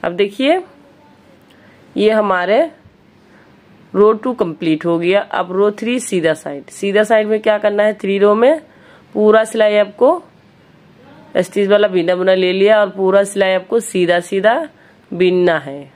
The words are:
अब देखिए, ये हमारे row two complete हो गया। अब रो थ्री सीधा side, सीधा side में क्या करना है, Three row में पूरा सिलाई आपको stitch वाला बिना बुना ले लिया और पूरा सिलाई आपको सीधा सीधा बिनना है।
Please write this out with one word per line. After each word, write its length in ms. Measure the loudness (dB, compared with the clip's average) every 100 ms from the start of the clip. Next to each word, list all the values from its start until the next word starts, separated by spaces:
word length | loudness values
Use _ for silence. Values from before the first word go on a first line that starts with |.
अब 80 | -8
देखिए, 500 | -4 -4 -2 0 0 -4 -20 -20 _ _ _ _ _ _ _ -20 -20 -14 -2
ये 140 | 0
हमारे 500 | 2 0 -2 0 0 0 -6 -20 _ _ _ _ -20 _ _ _ _ -8
row 180 | 2 2
two 180 | 2 -4
complete 500 | -4 -4 -4 -4 -2
हो 140 | -2 -2
गया। 220 | 0 0
अब 320 | -2 -6 -4
रो 180 | 0 0
थ्री 260 | -2 -6 -4
सीधा 320 | -4 -2 -2
side, 300 | -2 -6 -12 -14
सीधा 360 | -8 -2 0
side 240 | 2 0 0
में 140 | -2
क्या 180 | 0 0
करना 240 | 0 0
है, 120 | -2
Three 240 | -2 -4 0
row 160 | 2
में 260 | 4 2 2 -4 _ -20 -20 _
पूरा 280 | 0 2 4
सिलाई 320 | 2 0 2 2
आपको 460 | -2 0 0 0 -6 _ _ _ _ _ _ _ -20 -20 -6 -4
stitch 320 | -4 -2 2
वाला 200 | 2 2
बिना 260 | 0 -2 0
बुना 180 | 0
ले 180 | 2 0
लिया 280 | 0 2 2
और 100 | 2
पूरा 320 | -2 0 2
सिलाई 300 | 0 -2 -2
आपको 240 | -2 -2 -4
सीधा 380 | -2 -2 0 0
सीधा 480 | -2 0 0 0 -6 _ _ _ _
बिनना 460 | -2 0 2 2 0
है। 340 | -6 -14 -18